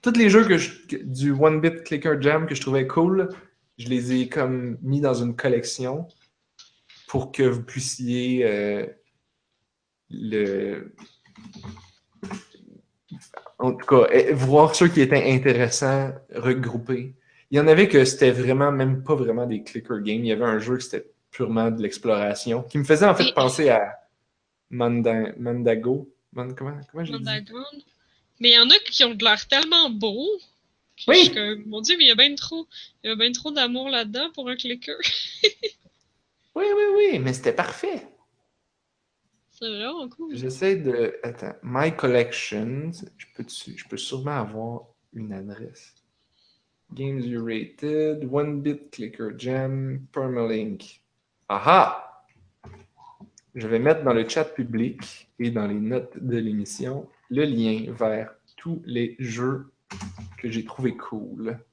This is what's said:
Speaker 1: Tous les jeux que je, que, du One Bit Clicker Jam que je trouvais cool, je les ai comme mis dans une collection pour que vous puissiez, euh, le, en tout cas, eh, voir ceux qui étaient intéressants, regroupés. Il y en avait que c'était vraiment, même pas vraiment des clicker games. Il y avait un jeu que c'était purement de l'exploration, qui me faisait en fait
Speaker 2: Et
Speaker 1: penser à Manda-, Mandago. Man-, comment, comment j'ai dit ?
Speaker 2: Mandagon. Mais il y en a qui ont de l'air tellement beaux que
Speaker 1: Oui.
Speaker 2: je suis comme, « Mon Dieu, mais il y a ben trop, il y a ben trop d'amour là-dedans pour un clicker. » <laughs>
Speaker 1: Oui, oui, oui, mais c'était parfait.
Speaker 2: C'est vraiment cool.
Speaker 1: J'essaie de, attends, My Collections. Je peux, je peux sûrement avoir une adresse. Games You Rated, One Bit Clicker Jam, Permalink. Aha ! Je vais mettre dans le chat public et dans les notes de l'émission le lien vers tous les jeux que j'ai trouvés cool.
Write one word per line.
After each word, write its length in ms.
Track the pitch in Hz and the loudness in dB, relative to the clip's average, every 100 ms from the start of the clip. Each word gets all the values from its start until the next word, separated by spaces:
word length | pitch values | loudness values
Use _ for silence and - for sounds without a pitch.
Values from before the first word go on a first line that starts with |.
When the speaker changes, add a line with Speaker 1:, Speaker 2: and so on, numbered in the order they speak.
Speaker 1:
Tous 100 | 240 | 2
les 160 | 233 214 | 6 8
jeux 160 | 208 202 | 8 8
que 120 | 170 | 4
je, 280 | - - - | 2 -10 -10
que, 100 | 147 | -10
du 340 | 135 131 143 | -8 -2 0
One 280 | 139 156 156 | 4 4 6
Bit 220 | 165 165 | 0 -2
Clicker 320 | - 147 160 147 | -8 -4 -2 2
Jam 260 | 139 156 160 | 2 2 -2
que 80 | |
je 60 | 139 | -6
trouvais 260 | - 135 131 | 0 0 2
cool, 440 | - 175 190 185 - - _ _ - | 2 2 2 -2 -6 -20 _ _ -14
je 100 | 120 | -4
les 240 | 127 123 | -4 0
ai 160 | 127 123 | 0 0
comme 480 | 151 131 127 123 120 | -2 -2 -2 -6 -8
mis 180 | 131 139 | -2 0
dans 140 | 143 | 2
une 200 | 120 120 | 0 -2
collection 720 | 120 135 120 - - 127 143 170 _ _ _ _ _ - _ _ - - | -2 0 0 -2 -8 -6 -6 -10 _ _ _ _ _ -20 _ _ -20 -6
pour 240 | 131 127 | -6 -4
que 100 | - | 0
vous 200 | 135 120 | 2 2
puissiez, 800 | 117 135 131 - 123 123 123 127 | -6 -8 -8 -6 -4 -2 -2 2
euh, 420 | 117 104 104 104 107 - _ _ _ _ _ _ _ _ _ _ _ | 2 2 -2 -4 -6 -12 _ _ _ _ _ _ _ _ _ _ _
le, 840 | - 110 107 101 98 101 98 - - - _ _ - - - - - - _ _ _ 190 - - - - - _ _ _ - - - - _ | -12 -4 -2 0 -2 -4 -6 -12 -20 -20 _ _ -20 -20 -18 -16 -18 -20 _ _ _ -14 -14 -16 -20 -20 -20 _ _ _ -20 -18 -20 -20 _
en 140 | 127 | -4
tout 140 | 127 - | -4 4
cas, 200 | 135 117 | 6 8
eh, 200 | 127 127 | 6 4
voir 420 | 143 131 147 156 | 2 4 6 6
ceux 140 | - 175 | 6 4
qui 120 | 165 | 6
étaient 300 | 131 143 117 | 4 4 4
intéressants, 800 | 131 131 120 120 - 135 135 135 - _ | 4 4 2 2 0 0 0 -2 -8 _
regroupés. 800 | - 123 127 117 117 113 127 127 - _ _ _ | -4 -2 0 -2 -6 -4 -6 -6 -16 _ _ _
Il 60 | 143 | 2
y 20 | |
en 80 | 151 | 6
avait 180 | 160 202 | 8 8
que 160 | 143 131 | 8 6
c'était 240 | - 131 | 6 4
vraiment, 420 | 123 123 131 143 | 4 0 2 2
même 320 | 139 131 131 | 2 0 -2
pas 100 | - | 0
vraiment 320 | 147 117 113 123 | 0 0 -2 -2
des 160 | 110 | -6
clicker 340 | - 117 113 110 | -8 -12 -8 -6
games. 220 | 104 110 | -4 -2
Il 20 | 117 | -2
y 60 | |
avait 120 | 107 | 0
un 140 | 120 110 | 0 0
jeu 200 | 113 127 | -2 -6
que 40 | |
c'était 300 | - - - _ _ | -4 -10 -10 _ _
purement 400 | - 117 113 113 | -6 -2 0 0
de 120 | 113 | 0
l'exploration, 800 | 104 - 117 107 104 104 120 117 | -4 -4 0 0 0 -4 -4 -4
qui 160 | 123 147 | -2 -4
me 60 | |
faisait 220 | 139 151 202 | 2 6 6
en 80 | |
fait 140 | 175 - | 4 2
Speaker 2:
Et 40 | |
Speaker 1:
penser 340 | - 127 - 147 | 2 2 4 4
à 300 | 113 101 - _ _ _ _ _ _ _ | 4 2 -8 _ _ _ _ _ _ _
Manda-, 640 | 123 120 120 117 113 107 113 | -2 0 2 0 0 -4 -6
Mandago. 760 | 120 120 117 113 120 135 - _ _ | -6 -2 0 0 0 -4 -6 _ _
Man-, 220 | 123 127 | -12 -10
comment, 240 | 131 135 147 139 | -10 -10 -12 -14
comment 140 | 156 | -10
j'ai 80 | 170 | -8
dit ? 60 | 226 | -8
Speaker 2:
Mandagon. 460 | 220 214 208 233 277 294 _ _ _ _ _ _ | -6 -6 -8 -14 -16 -18 _ _ _ _ _ _
Mais 100 | 240 | 6
il 40 | |
y 40 | 233 | 6
en 100 | 240 | 6
a 80 | 392 - | 4 2
qui 180 | - | 2
ont 100 | 247 | 2
de 80 | 220 | 2
l'air 220 | 226 208 - | 2 2 2
tellement 440 | 277 320 339 311 | -2 2 2 0
beaux 360 | 214 214 202 339 403 - _ _ _ _ - | -2 -4 -4 -4 -4 -8 _ _ _ _ -8
que 140 | - | 6
Speaker 1:
Oui. 60 | 339 | 8
Speaker 2:
je 40 | |
suis 100 | 339 | 8
comme, « 300 | 220 208 214 214 | 4 -4 -6 -8
Mon 140 | 214 | -6
Dieu, 140 | 220 349 | -2 4
mais 60 | |
il 40 | 277 | 4
y 20 | |
a 40 | |
ben 200 | 226 277 | 6 2
trop, 320 | 285 - 330 320 - - _ | 2 -8 -10 -12 -18 -20 _
il 60 | 220 | -8
y 20 | |
a 40 | 220 | -2
ben 160 | 233 | -2
trop 180 | 240 311 | -2 -6
d'amour 380 | 294 247 247 262 | -4 -2 -4 -4
là-dedans 400 | 254 220 240 320 | -4 -4 -6 -8
pour 140 | 320 247 | -8 -8
un 80 | 247 | -8
clicker. » 400 | 247 247 - - - - - - | -8 -8 -10 -6 -4 -4 -8 -2
<laughs> 100 | 427 - 440 - _ _ _ _ _ _ _ | -2 0 -12 -12 _ _ _ _ _ _ _
Speaker 1:
Oui, 100 | 320 403 403 | -4 0 2
oui, 60 | 415 | 4
oui, 240 | 403 403 220 | 4 4 2
mais 140 | 127 | -2
c'était 220 | 131 - | -2 0
parfait. 520 | - 170 - 381 320 - _ _ _ _ _ _ _ _ _ _ _ _ _ _ | 0 -2 -4 -8 -8 -12 _ _ _ _ _ _ _ _ _ _ _ _ _ _
Speaker 2:
C'est 200 | _ 226 | _ -12
vraiment 360 | 208 226 330 254 | -8 -8 -10 -12
cool. 260 | 277 320 185 | -12 -12 -8
Speaker 1:
J'essaie 400 | 127 131 190 190 | -8 -2 0 0
de, 380 | 143 120 113 - | 0 0 -2 -2
attends, 320 | 120 120 - - | -12 -10 -14 -12
My 340 | 120 127 160 165 | -4 0 0 0
Collections. 920 | 131 123 120 - - 107 113 135 156 170 - _ | 2 2 2 -4 -6 -6 -6 -6 -8 -12 -18 _
Je 100 | - | -20
peux, 100 | - - | -16 -14
je 360 | - - - - | -14 -16 -20 -14
peux 80 | - | -12
sûrement 400 | - 131 139 143 | -8 -6 -4 -4
avoir 440 | 107 110 113 117 - _ _ | -6 -8 -10 -12 -16 _ _
une 180 | - 110 | -14 -12
adresse. 600 | 98 101 98 123 - - _ _ _ _ _ _ _ _ _ _ | -10 -12 -14 -16 -20 -20 _ _ _ _ _ _ _ _ _ _
Games 280 | 127 135 135 | -10 -8 -6
You 200 | 120 120 | -6 -6
Rated, 840 | 113 110 113 _ 147 151 156 151 135 | -6 -6 -8 _ -4 -2 -2 -4 -4
One 300 | 143 147 143 | -2 -2 -4
Bit 300 | 143 143 - | -4 -6 -10
Clicker 380 | - 113 - 110 - | -14 -14 -10 -10 -8
Jam, 640 | 120 131 135 135 135 135 - | -6 -4 -4 -4 -6 -8 -10
Permalink. 880 | 147 131 123 113 110 107 95 - - _ _ _ _ _ | -6 -4 -2 -2 -2 -6 -10 -14 -20 _ _ _ _ _
Aha ! 800 | 98 - 185 - - - - _ _ _ _ - - - _ - _ - _ _ | -2 4 6 6 0 -14 -20 _ _ _ _ -20 -20 -20 _ -20 _ -20 _ _
Je 120 | 127 110 | -10 -2
vais 120 | 113 | 2
mettre 240 | 135 160 | 4 4
dans 80 | 139 | 4
le 160 | 113 113 | 2 2
chat 160 | 160 | -2
public 840 | 156 - 120 113 120 - - - _ _ | -2 -4 -6 -2 -4 -6 -18 -20 _ _
et 120 | 120 | -4
dans 160 | 117 104 | -2 -4
les 140 | 104 | -4
notes 380 | 107 127 - - | -2 -4 -6 -10
de 140 | 131 117 | -4 -2
l'émission 720 | 110 104 104 - 127 139 - _ _ | -2 -4 -6 -8 -8 -8 -12 _ _
le 140 | 127 147 | -2 0
lien 440 | 117 113 110 113 113 | 0 0 -2 -6 -4
vers 360 | 110 110 110 - _ - | -2 -2 -6 -16 _ -14
tous 240 | 170 165 | -10 -8
les 320 | 170 120 120 120 | -6 -4 -4 -6
jeux 540 | 127 113 127 135 135 _ _ 92 98 - - - | -8 -4 -4 -4 -10 _ _ -14 -14 -14 -18 -12
que 140 | 120 | -8
j'ai 160 | 113 110 | -8 -8
trouvés 320 | - 131 - | -6 -6 -6
cool. 600 | - 110 98 104 110 117 _ | -12 -12 -12 -10 -10 -10 _